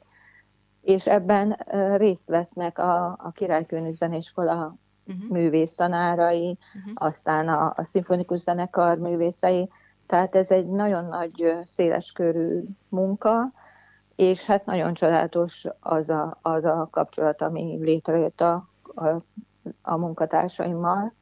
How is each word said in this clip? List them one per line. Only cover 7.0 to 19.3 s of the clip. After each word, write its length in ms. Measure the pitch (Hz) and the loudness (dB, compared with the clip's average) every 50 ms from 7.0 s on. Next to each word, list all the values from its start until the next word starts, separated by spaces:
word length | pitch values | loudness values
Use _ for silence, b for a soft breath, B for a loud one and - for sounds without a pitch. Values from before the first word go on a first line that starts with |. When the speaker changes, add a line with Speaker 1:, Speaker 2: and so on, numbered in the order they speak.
| - 156 156 - - 160 156 156 160 | -4 -4 -4 -4 -4 -2 -2 0 0
Speaker 1:
a, 260 | 165 156 151 156 156 - | 0 0 0 0 -2 -2
a 60 | - 165 | -4 -6
szimfonikus 560 | - - 196 180 - 185 175 175 - 175 175 | -4 -4 -4 0 0 -2 -2 0 -2 -4 -4
zenekar 580 | - 180 175 175 175 180 - 185 175 170 170 | -2 -2 -2 -2 -2 -2 0 2 2 2 2
művészei. 720 | 165 170 175 175 165 170 175 180 - - 180 185 180 180 190 b b b b b b _ | 0 -2 -2 -2 0 0 -2 -2 0 2 2 2 2 0 -4 b b b b b b _
Tehát 280 | - 190 175 185 185 - | 0 2 2 2 4 4
ez 160 | 190 185 185 | 2 4 4
egy 160 | 190 185 175 | 4 2 2
nagyon 380 | 170 190 202 208 208 196 170 175 | 0 -2 0 0 0 0 -2 -2
nagy, 380 | 170 165 175 170 165 - - 170 | -4 -6 -6 -6 -6 -4 0 0
ö, 160 | 165 165 170 175 | 0 0 0 -6
széleskörű 1000 | - - - 175 165 170 175 170 - - - 175 170 165 170 165 170 170 180 - 196 196 _ _ - | -8 -2 0 2 2 2 0 -4 -6 -4 -2 0 0 2 0 0 0 -2 -4 -4 -8 -14 _ _ -6
munka, 600 | 196 185 190 190 202 - - 214 226 233 247 262 - B B B B B B B B B B _ _ | -2 -2 0 0 -2 0 2 2 2 2 0 -4 -6 B B B B B B B B B B _ _
és 300 | - 190 185 185 180 - | 2 4 4 2 0 0
hát 200 | - 202 202 196 | 0 0 0 0
nagyon 280 | - 185 180 160 165 170 | -2 -2 -2 -2 -2 0
csodálatos 720 | - 175 160 165 160 165 165 - 175 170 175 - - - - - _ | 2 2 4 4 4 2 2 0 0 -2 -2 -4 -10 -12 -12 -10 _
az 300 | - - 165 156 156 156 | -4 -2 -2 0 0 0
a, 280 | 160 151 156 160 160 _ | -2 -2 -2 -4 -6 _
az 240 | - 165 160 160 156 | -4 -2 -2 0 0
a 220 | 165 156 165 160 160 | 0 0 0 -2 -4
kapcsolat, 500 | - 160 156 - - - 156 151 151 - | -2 -4 -4 -2 -2 -2 0 0 0 -2
ami 360 | 156 160 165 156 165 165 160 160 | -4 -4 -4 -4 -6 -6 -6 -2
létrejött 600 | 160 160 160 160 - - 160 165 156 160 - - | 0 0 0 0 0 0 0 0 0 0 0 0
a, 280 | 170 170 170 180 - _ _ _ _ - - | 0 0 0 -2 -6 _ _ _ _ -16 -10
a, 120 | - 165 156 160 165 - _ | -4 -2 -2 -2 -2 -6 _